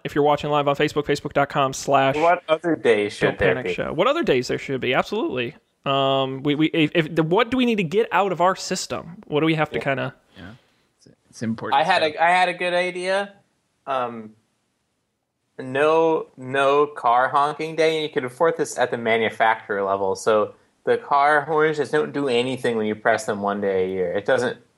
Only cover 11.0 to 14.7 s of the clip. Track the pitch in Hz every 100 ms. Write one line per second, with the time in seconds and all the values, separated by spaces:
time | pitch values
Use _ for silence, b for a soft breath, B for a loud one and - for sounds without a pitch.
11 | _ _ _ - 110 113 107 135 160 180
12 | 160 151 165 180 180 175 180 175 180 180
13 | 185 190 202 - _ _ _ _ - 131
14 | 123 117 107 107 _ _ _